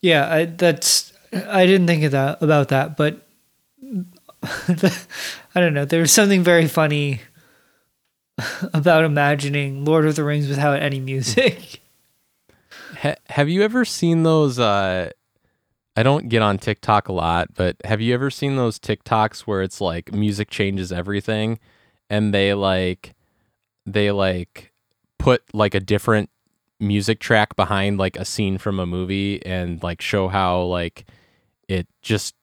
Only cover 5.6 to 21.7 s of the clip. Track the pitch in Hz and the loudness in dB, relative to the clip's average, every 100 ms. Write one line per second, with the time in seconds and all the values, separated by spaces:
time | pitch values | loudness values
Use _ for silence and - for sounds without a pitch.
5.6 | 175 143 143 165 165 - 202 196 175 170 | 2 2 0 2 4 4 6 4 6 4
6.6 | 160 - 156 147 143 127 - _ _ _ | 4 2 0 0 -2 -6 -10 _ _ _
7.6 | _ _ _ _ _ _ _ - - - | _ _ _ _ _ _ _ -12 -10 -8
8.6 | 190 165 151 160 160 147 143 147 143 143 | -4 0 4 6 4 2 2 0 -2 -2
9.6 | 139 135 143 160 156 151 147 147 143 139 | -4 -4 2 2 2 0 0 0 -2 0
10.6 | 147 143 147 139 131 135 117 - 254 - | 2 2 0 -4 -4 -4 -2 2 2 0
11.6 | - - _ _ _ _ _ _ _ _ | -14 -20 _ _ _ _ _ _ _ _
12.6 | _ - - - - - _ - 143 180 | _ -20 -20 -8 -6 -6 _ -2 0 2
13.6 | 208 240 240 - 170 165 160 160 147 123 | 2 2 -2 0 2 2 4 4 2 2
14.6 | 117 101 98 92 87 - _ _ _ _ | 0 2 0 -2 -6 -10 _ _ _ _
15.6 | _ _ _ - 120 143 120 113 107 101 | _ _ _ -2 2 0 0 0 2 0
16.6 | - 104 - 104 - 90 82 85 85 - | -4 -6 0 0 0 -4 0 -2 -2 -2
17.6 | 90 - 92 107 113 123 139 - 139 135 | -2 -2 -4 -4 0 -2 -2 -4 -4 -2
18.6 | 120 - - 107 - 110 107 - - 101 | -2 -4 -6 -6 -2 0 0 -4 -6 -4
19.6 | 95 - 95 85 - 101 104 101 107 - | -4 -4 -6 -6 -6 -2 -2 -2 -8 -4
20.6 | 98 98 90 90 90 101 - 107 110 113 | -4 -2 -6 -6 -4 -6 -4 -4 -4 -6
21.6 | _ | _